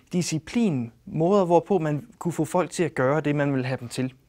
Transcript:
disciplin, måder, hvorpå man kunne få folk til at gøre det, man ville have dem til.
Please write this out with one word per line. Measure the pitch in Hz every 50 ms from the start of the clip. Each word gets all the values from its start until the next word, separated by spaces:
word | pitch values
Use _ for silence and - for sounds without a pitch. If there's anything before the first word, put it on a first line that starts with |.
| _ _
disciplin, | - 180 170 - 160 151 - - - 240 233 202 151 127 117 117 - _ _
måder, | - - - 160 175 208 208 185
hvorpå | 170 175 165 165 - 202 175
man | 160 151 147 143 - - - _
kunne | - 175
få | 151 - 156
folk | - - 180 165 143
til | - - 175
at | 147 -
gøre | - 127 131 143 156
det, | 147 147 143
man | 147 143 143 139
ville | 131 123
have | 127 135 123
dem | 120 117
til. | - - 127 131 - _ _